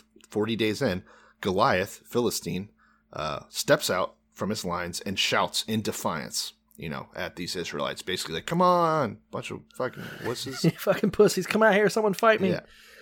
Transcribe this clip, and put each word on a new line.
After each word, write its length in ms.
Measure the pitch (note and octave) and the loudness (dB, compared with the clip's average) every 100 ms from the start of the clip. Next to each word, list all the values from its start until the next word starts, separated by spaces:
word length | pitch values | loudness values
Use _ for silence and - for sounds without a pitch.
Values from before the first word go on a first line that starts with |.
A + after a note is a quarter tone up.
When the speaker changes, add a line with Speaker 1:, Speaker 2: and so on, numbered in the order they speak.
| _ - - | _ -20 -8
Speaker 1:
forty 260 | G#2+ G#2+ A2 | -2 -2 2
days 260 | A2 G2+ | 0 2
in, 220 | C3 F#2 - - - - | 0 0 -6 -20 -20 -6
Goliath, 600 | G3 G2+ B2+ F#2 G2 - - | -2 2 4 4 0 -6 -4
Philistine, 640 | A#2+ A2+ - - F2+ G#2 _ _ _ _ | 0 0 0 -4 -6 -8 _ _ _ _
uh, 280 | - D2+ C#2+ - | -8 -6 -6 -8
steps 400 | - - D3 - | -6 2 2 4
out 260 | F#2 - - _ | 0 0 -6 _
from 160 | - G2+ | -8 -4
his 160 | G#2+ F2+ | -4 -4
lines 340 | F2 F2 E2+ | -4 -6 -8
and 160 | G2+ F#2 | -6 -2
shouts 460 | - A2+ F2+ - - | 0 2 0 -2 -2
in 140 | A2 | -2
defiance, 720 | G#2+ - G#2+ D#2+ B1+ - - - _ - | -2 -2 -4 -4 -6 -6 -8 -12 _ -12
you 140 | E2 | -8
know, 180 | C2+ - - | -8 -10 -8
at 220 | F2 - | -8 -8
these 180 | F2 F#2 | -8 -6
Israelites. 460 | E2 D2 C2+ D2 | -6 -4 -4 -6
Basically 320 | - F#2 - D#2+ | -6 -6 -4 -6
like, 100 | - | -4
"Come 160 | E3+ | 2
on, 560 | F3+ F3 E3 D#3 A#2+ G2+ _ | 4 4 4 2 0 -4 _
bunch 180 | - - | -10 -10
of 120 | - - - | -12 -14 -6
fucking 280 | B2+ - - - | -6 -6 -14 -10
wusses." 400 | A2 B2 C#3 C3 | -8 -6 -6 0
Speaker 2:
<laughs> 0 | |
"You 80 | E3+ | 0
fucking 400 | - G#3 F3+ G#3 | 0 -2 0 0
pussies, 360 | - G3+ - F3 | 6 4 4 -2
come 160 | G#3 | 4
out 100 | A3 G3 | 4 6
here, 140 | G3+ | 4
someone 240 | A3 G#3+ | 2 0
fight 280 | F#3+ A3+ G#3+ | 4 4 4
me." 80 | F#3 | 2
Speaker 1:
Yeah. 100 | F3 - - - - | 0 -6 -20 -20 -20